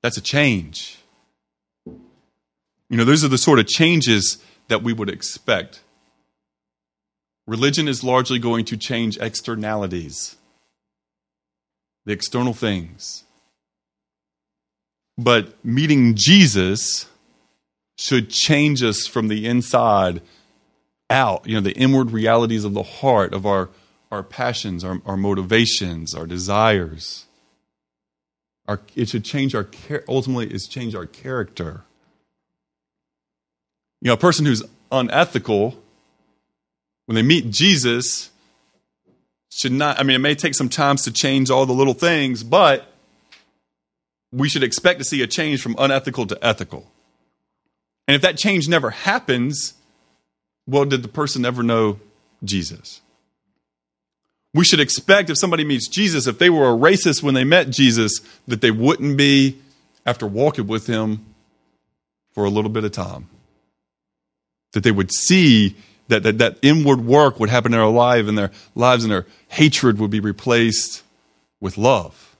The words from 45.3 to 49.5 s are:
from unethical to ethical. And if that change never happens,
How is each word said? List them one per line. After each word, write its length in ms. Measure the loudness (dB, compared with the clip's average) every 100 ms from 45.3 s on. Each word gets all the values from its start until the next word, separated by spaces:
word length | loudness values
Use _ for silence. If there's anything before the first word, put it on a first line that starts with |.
| -4 -4 -4
from 140 | -4 -2
unethical 480 | 0 0 -2 -6 -6
to 100 | -2 -2
ethical. 460 | -2 -6 -14 -20 _ _ _ _ _ _ _ _ _ _ _ 0
And 80 | 2
if 60 |
that 160 | 2 0
change 300 | -2 0 0
never 220 | 0 0
happens, 840 | -4 -4 -4 -2 -2 -2